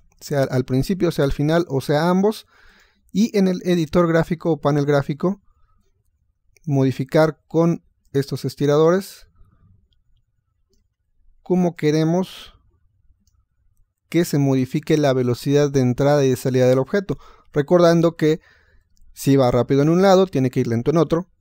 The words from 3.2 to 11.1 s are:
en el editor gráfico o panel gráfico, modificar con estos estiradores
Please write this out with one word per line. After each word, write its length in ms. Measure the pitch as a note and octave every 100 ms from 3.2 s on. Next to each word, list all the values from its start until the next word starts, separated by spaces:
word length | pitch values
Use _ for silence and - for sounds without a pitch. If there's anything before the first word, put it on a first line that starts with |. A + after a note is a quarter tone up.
| A#3 G#3
en 120 | F#3+
el 160 | F3+
editor 440 | F#3 F3 D#3 F3+ E3+
gráfico 440 | E3 D#3+ E3 E3+
o 100 | D3+
panel 240 | C#3+ D3 C#3+
gráfico, 560 | C#3+ C#3 C#3+ F3+ G3+ _ _ _ _ _ _ _ _ _ _ _ _ -
modificar 760 | C#3 C3+ - C3 D#3+ D#3 D3 _
con 360 | D#3 E3+ E3+ - _ _
estos 320 | C#3 C3+ C#3 C3+
estiradores 840 | - C#3+ D3 D#3+ F3+ F#3+ - - _ _ _ _ _ _ _ _ _ _ _ _ _ _ _ _ _ _